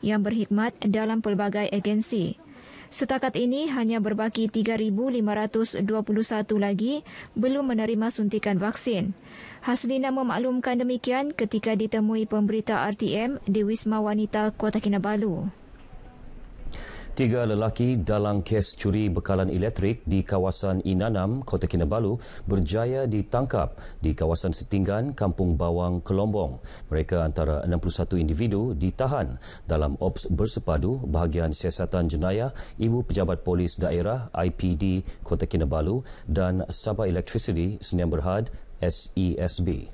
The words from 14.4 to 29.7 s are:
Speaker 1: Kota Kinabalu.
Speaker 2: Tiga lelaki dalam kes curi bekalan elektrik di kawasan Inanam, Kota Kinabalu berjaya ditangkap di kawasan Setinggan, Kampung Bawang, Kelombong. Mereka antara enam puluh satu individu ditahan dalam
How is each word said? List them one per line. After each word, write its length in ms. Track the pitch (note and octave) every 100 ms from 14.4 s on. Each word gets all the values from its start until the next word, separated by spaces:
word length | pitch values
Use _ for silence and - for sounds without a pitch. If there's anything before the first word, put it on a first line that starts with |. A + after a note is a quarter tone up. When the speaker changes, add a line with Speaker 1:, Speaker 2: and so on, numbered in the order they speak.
| G#3+ G#3+
Speaker 1:
Kota 240 | G#3+ G#3
Kinabalu. 800 | G3+ G3+ G3+ G#3+ G#3+ E3 - - - - - - - - - - - - - - - - -
Speaker 2:
Tiga 340 | - B2+ B2
lelaki 560 | A#2 G#2 A2 G#2+ B2 B2+
dalam 400 | F2+ G#2+ G#2 G#2
kes 400 | F#2 A2 G2 -
curi 320 | G#2 G2+ G#2
bekalan 400 | E2+ - F#2+ F#2+
elektrik 480 | F#2 G2+ - G2 A#2+ -
di 160 | G2
kawasan 560 | F#2 G2 F#2+ - G2 F#2 F2+
Inanam, 560 | F#2 G#2+ G#2 F#2+ B2+
Kota 240 | C3 F2 E2+
Kinabalu 480 | E2+ D#2+ A2 G#2+ A#2+ - - -
berjaya 560 | G2 D2+ G#2 A#2+ C3
ditangkap 720 | C3 G#2 F#2+ A#2+ C3 A2+ C#2 - - -
di 160 | D#2+ D2
kawasan 400 | D#2+ E2 F#2 E2+
Setinggan, 560 | - G2+ F#2+ G#2 C3+
Kampung 400 | C#3 G2 F2 F2+
Bawang, 480 | D#2 E2+ F2 F2 F2+
Kelombong. 640 | - F#2+ G#2 G#2 D#2+ B1 - - -
Mereka 320 | D2+ D#2 F2+
antara 400 | D#2+ D2+ D2+ D2+
enam 160 | F2 F2
puluh 160 | F2
satu 240 | - E2+ F#2
individu 560 | D#2 D2+ A#2 G2+ A#2+
ditahan 640 | D2+ F#2 - B2+ C#3+ D2+ B1 - -
dalam 320 | -